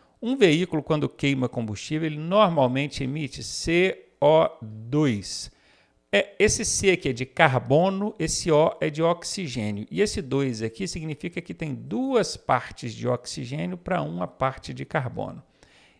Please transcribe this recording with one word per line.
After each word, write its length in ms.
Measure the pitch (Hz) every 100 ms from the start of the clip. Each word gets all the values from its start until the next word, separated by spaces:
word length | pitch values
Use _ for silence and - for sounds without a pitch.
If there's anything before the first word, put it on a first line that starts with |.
| _ _
um 160 | 226 269
veículo, 440 | 196 151 180 156
quando 280 | - 156 139
queima 400 | - 143 139 123
combustível, 560 | - 113 104 - 156 160
ele 120 | 151
normalmente 840 | 160 196 208 165 127 127 143 -
emite 400 | 131 147 147 -
C 640 | 110 - - 170 190 - - _
O 260 | 143 156 165 -
dois. 920 | 110 107 113 143 151 107 98 - - - _ _ _ _ _
É, 240 | 202 - -
esse 260 | 208 -
C 280 | 226 - 196
aqui 180 | 180 143
é 40 |
de 120 | 123 127
carbono, 880 | - 160 127 120 143 185 190 208 -
esse 300 | 160 - 180
O 260 | 151 165 -
é 100 | 156
de 120 | 151
oxigênio. 840 | 165 170 - - 170 120 107 104 107
E 100 | 170
esse 220 | 208 -
dois 400 | 143 135 139 110
aqui 260 | 110 - 190
significa 540 | 175 160 151 180 170
que 120 | -
tem 200 | 170 160
duas 640 | 120 127 214 262 254 175 -
partes 560 | - 127 - - 120
de 120 | 113 117
oxigênio 680 | 123 - - 123 143 175 180
pra 240 | 175 180
uma 260 | 147 170 180
parte 460 | - 131 - -
de 120 | 131 135
carbono. 580 | 160 123 - 104 - - _ _ _ _ _